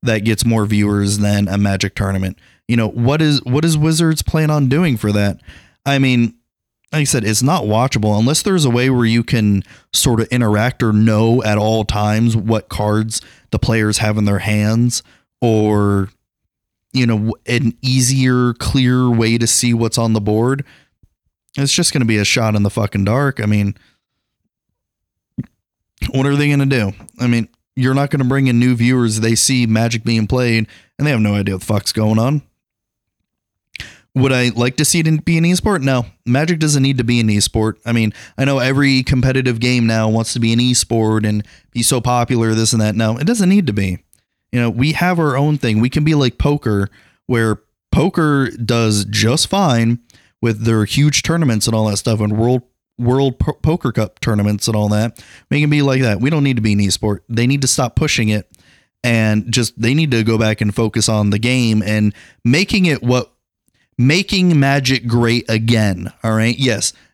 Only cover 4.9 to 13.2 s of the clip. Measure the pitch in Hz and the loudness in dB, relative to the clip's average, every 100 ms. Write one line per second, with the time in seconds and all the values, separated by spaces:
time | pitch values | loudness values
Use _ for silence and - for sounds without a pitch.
4.9 | 117 104 104 101 - - - - _ 143 | 0 0 0 -2 -4 -14 -20 -20 _ -2
5.9 | 139 135 123 117 - _ _ _ _ - | 0 2 2 0 -4 _ _ _ _ -6
6.9 | 156 139 131 101 104 131 180 107 107 131 | -2 0 0 0 0 0 0 0 0 0
7.9 | 117 107 104 120 160 208 185 139 120 131 | 0 0 2 2 0 0 0 2 2 2
8.9 | 127 113 117 113 117 107 98 - - _ | 2 2 2 0 0 2 0 -2 -16 _
9.9 | - - 113 110 123 113 104 120 - 117 | -2 0 0 0 0 2 2 0 0 0
10.9 | 107 110 107 113 123 107 104 107 110 104 | 4 4 4 2 2 0 0 0 0 -2
11.9 | 104 107 107 117 110 104 110 - - 107 | -2 0 0 0 0 0 -2 -4 -4 -2
12.9 | 107 113 - | 0 -2 -8